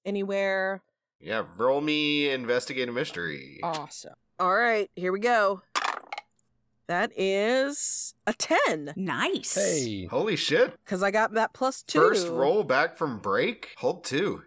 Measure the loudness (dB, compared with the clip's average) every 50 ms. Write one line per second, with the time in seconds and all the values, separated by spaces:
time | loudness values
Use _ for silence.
0 | -6 -4 -4 -4 -2 -2 -2 0 0 0 0 0 0 -2 -4 -6 -10 _ _ _
1 | _ _ _ _ -8 -4 -4 -4 -4 -4 -4 0 2 2 4 4 2 2 2 2
2 | 2 2 2 2 2 2 0 0 0 0 0 0 0 -2 -2 -2 -2 -2 -2 -2
3 | -4 -4 -4 -4 -4 -4 -6 -8 -10 -14 -12 -8 -6 -4 -4 -6 -6 -8 -10 -12
4 | -12 -14 -18 -20 _ _ _ -2 0 2 2 4 2 2 2 0 0 -4 _ -4
5 | -2 -2 0 0 2 2 4 4 4 2 0 -2 -6 _ -6 -4 -4 -4 -4 -8
6 | -10 -12 -12 -12 -12 _ _ _ _ _ _ _ _ _ _ _ _ -2 -2 0
7 | 0 0 -2 0 0 2 2 2 2 2 2 2 2 0 0 -2 -2 0 0 -2
8 | -2 -6 -8 _ _ -4 -4 -2 0 2 2 4 4 2 2 0 -4 -8 -6 -6
9 | -4 -2 -2 -2 -2 -2 -2 -2 -4 -2 0 0 2 2 2 0 0 -2 -4 -6
10 | -6 -2 -2 0 0 0 0 -2 0 2 2 4 2 2 0 -6 _ -6 -2 0
11 | 0 2 2 2 2 2 2 0 0 0 0 -2 -2 -2 -2 -4 -6 0 2 4
12 | 4 4 4 2 0 -2 0 0 2 2 2 2 2 2 2 2 2 0 -2 -4
13 | -4 -4 -4 -4 -2 0 0 2 2 0 -2 -6 -12 -18 -10 -4 -2 -2 -2 -4
14 | -4 -4 -2 0 0 -2 -4 -6 -10